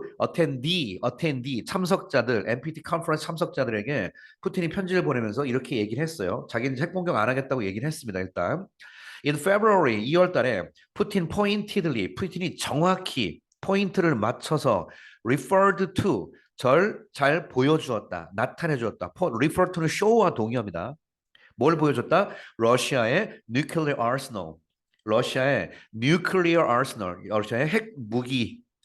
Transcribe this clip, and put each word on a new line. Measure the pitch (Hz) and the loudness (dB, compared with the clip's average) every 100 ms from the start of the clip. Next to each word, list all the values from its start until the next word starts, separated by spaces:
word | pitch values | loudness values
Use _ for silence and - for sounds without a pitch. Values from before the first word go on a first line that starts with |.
| - - | 0 -4
attendee, | 120 - 156 131 143 180 117 92 | -4 0 -2 0 -4 -2 -4 -4
attendee, | 120 - 165 131 127 120 | -6 -2 -4 -4 -4 -6
참석자들, | - 190 180 185 - 131 117 113 98 | -4 -4 0 -2 2 0 2 0 0
엠피티 | 127 160 156 | -4 -6 -12
컨퍼런스 | - 170 160 151 | -6 -4 -2 -2
참석자들에게 | - 160 170 147 120 107 107 143 87 - - _ | -4 -4 -4 -2 -2 -2 -2 -4 -4 -8 -20 _
푸틴이 | 196 190 170 | -6 -2 -2
편지를 | 190 185 185 | -2 0 0
보내면서 | 151 131 110 107 143 | 2 0 -2 -2 -2
이렇게 | 123 - 113 | -2 -2 -2
얘기를 | 104 113 | -2 -2
했어요. | 160 160 90 120 143 | -4 -4 -4 -4 -4
자기는 | 117 135 127 | -4 -2 -2
핵 | 175 | -4
공격 | 185 175 123 | -4 -2 0
안 | 110 | 2
하겠다고 | 131 135 131 | 0 -2 -2
얘기를 | 98 98 147 | -2 -4 -4
했습니다, | 156 117 92 | -6 -6 -6
일단. | 95 95 90 160 196 _ - - - - | -6 -4 -2 -2 -6 _ -20 -20 -20 -6
In | 139 147 | -4 -2
February, | 190 202 220 196 143 107 | 2 4 6 6 4 2
이월 | 117 170 180 | 2 4 4
달에 | 151 123 101 87 _ _ | 2 0 -2 -6 _ _
푸틴 | - 208 196 165 | -4 0 0 -2
pointedly, | 196 208 208 208 208 165 113 92 | 0 0 0 -2 -2 0 -2 -2
푸틴이 | - 185 175 180 - | -4 -8 -6 -6 -6
정확히 | - 143 175 185 185 143 92 - _ _ | -4 2 2 2 -2 -4 -4 -6 _ _
포인트를 | - 196 196 190 170 | -2 0 0 2 2
맞춰서 | 123 110 - - 151 135 98 80 - - - | 2 0 -2 -2 0 2 2 0 -12 -20 -10
referred | 113 139 - 190 196 190 190 | -2 -2 4 4 4 4 -2
to, | - 202 113 80 - _ - | 0 0 0 -2 -14 _ -2
절, | 123 147 208 - - | 4 6 4 -2 -14
잘 | - 139 165 - | 0 2 2 0
보여주었다, | 123 135 156 - 107 - 87 82 | 2 4 2 0 -6 -6 -10 -8
나타내주었다. | 98 127 - 165 139 113 - 87 | -4 -4 -4 -4 -2 -4 -6 -10
포-, | - 175 | -4 -4
refer | 113 156 170 180 | 0 0 2 0
to는 | 180 160 | 0 -2
show와 | - 208 226 180 | 0 4 4 4
동의어입니다. | 127 110 123 104 85 104 151 _ _ _ _ _ - | 2 -2 -2 -4 -6 -8 -10 _ _ _ _ _ 0
뭘 | 135 165 | 2 4
보여줬다? | 156 120 - 165 202 - - - | 2 0 2 2 2 -6 -16 0
러시아의 | 113 127 - 135 113 156 214 - - | 4 4 2 0 2 2 -2 -8 -4
nuclear | 123 - 160 151 131 | -4 -2 -2 -2 0
arsenal, | 117 135 135 107 80 80 _ _ _ _ | 0 -2 -4 -10 -10 -14 _ _ _ _
러시아의 | 107 110 127 135 135 127 80 - - | 0 2 2 0 2 2 0 -8 -16
nuclear | 110 127 175 180 190 170 170 135 | -2 2 2 2 2 4 4 4
arsenal, | 120 135 113 90 90 95 | 2 0 -4 -6 -8 -2
러시아의 | 107 104 120 151 | -2 0 0 0
핵 | 220 220 147 | 0 -2 -10
무기, | 107 120 123 131 101 - _ _ | -4 -4 -2 -2 -2 -6 _ _